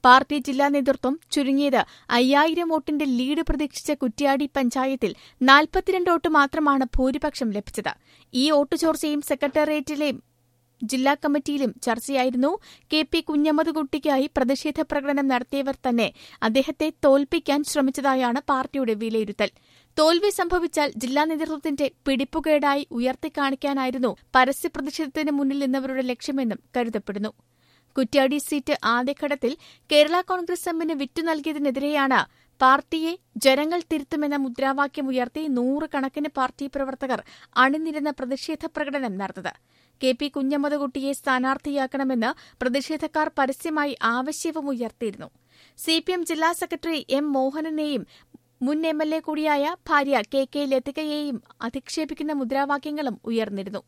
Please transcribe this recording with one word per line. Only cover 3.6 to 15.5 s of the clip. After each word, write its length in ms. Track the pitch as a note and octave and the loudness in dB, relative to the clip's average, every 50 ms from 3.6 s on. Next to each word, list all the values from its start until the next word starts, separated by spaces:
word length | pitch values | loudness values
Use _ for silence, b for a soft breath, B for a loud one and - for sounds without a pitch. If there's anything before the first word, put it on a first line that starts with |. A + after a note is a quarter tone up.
| D4+ C#4+ - - - - | -2 -4 -6 -8 -4 -4
കുറ്റ്യാടി 540 | D4+ C#4+ - B3+ A3 - C#4+ C#4 C4+ C4 D4 C4+ | -2 -2 -2 -4 -2 0 2 2 2 2 0 -2
പഞ്ചായത്തിൽ 640 | _ C#4 C4 A#3+ - C4+ B3+ C4+ C4+ B3+ - F#3+ - B B B B B | _ 0 0 0 0 0 -2 0 0 0 -2 -4 -4 B B B B B
നാൽപത്തിരണ്ട് 720 | B3+ C4 C4+ C#4+ D#4 D4+ - F#4+ F#4 - F#4+ F#4 F4+ F4+ | 6 8 8 8 8 4 0 -2 0 2 0 2 2 2
വോട്ട് 200 | E4+ E4 - E4+ | 2 2 2 2
മാത്രമാണ് 540 | D#4 D4 C#4 C#4 - D#4+ D4+ D4 C#4 C#4 C4 B3 | 4 4 4 4 2 0 2 2 2 2 0 0
ഭൂരിപക്ഷം 580 | - - B3+ C4 B3+ - - D4+ C#4+ - B3 A3+ | 0 0 0 2 0 0 -4 -4 -4 -2 -4 -2
ലഭിച്ചത്. 400 | G3 G#3 G3+ - - - - D#3 - b b b b b b b - | -4 -4 -6 -6 -10 -6 -6 -6 -8 b b b b b b b -2
ഈ 100 | B3 C4 D4+ | 0 2 4
വോട്ട് 280 | D#4 C#4+ D4 C#4+ E4+ | 4 4 4 2 0
ചോർച്ചയും 440 | D#4+ E4 D#4+ D#4+ D#4 - D4+ D4 D4 | 0 0 0 0 0 -2 -2 -4 -4
സെക്രട്ടേറിയറ്റിലെ 880 | D4 - D4 C4 - C#4+ - D#4 D4+ D4+ D4+ D4+ C#4 - D4+ C#4 D4+ D4 A#3+ - _ _ _ _ _ _ _ _ _ _ _ _ | -2 -4 -2 -2 -2 0 2 2 2 2 0 -2 -2 -4 -4 -2 -2 -2 -2 -4 _ _ _ _ _ _ _ _ _ _ _ _
ജില്ലാ 300 | - G#3+ C4 B3+ C4 C#4 C#4+ | -6 -4 -2 0 2 2 2
കമ്മിറ്റിയിലും 580 | D4 - D4 C#4+ D4+ C#4 - C#4+ C#4+ C#4 A3+ - - | 2 0 0 0 0 0 -2 -2 0 -2 -2 -4 -4
ചർച്ചയായിരുന്നു. 720 | - B3 A3+ A3+ - - C#4 C4 B3 C4 B3 B3 B3+ D4 F4+ A4 B B B B B _ | -4 -4 -4 -4 -4 -2 0 0 0 0 0 2 0 0 0 -2 B B B B B _
കെ 100 | - D#4 | 0 0
പി 180 | D#4 - - E4 | 0 2 0 -2
കുഞ്ഞമ്മദ് 520 | D#4+ - D4+ D4 D4 D#4 D4+ D4+ D#4+ E4 | -2 0 0 2 2 4 4 2 2 0
കുട്ടിക്കായി 540 | D4+ D#4+ D#4 C4+ - D4+ - D4+ C#4 C4+ C4+ D4 | 0 -2 -4 -2 -4 -2 0 0 2 2 0 0
പ്രതിഷേധ 520 | _ - C4 A#3+ C#4 C4 - D#4 - D#4 | _ 0 2 2 0 0 -2 -4 -2 -4
പ്രകടനം 440 | D#4 - D4+ D4 C4+ C#4 C#4+ C#4 C#4 C4+ | -4 -2 -2 -4 -2 0 0 0 2 2
നടത്തിയവർ 480 | C4 B3 B3+ _ | 0 0 -2 _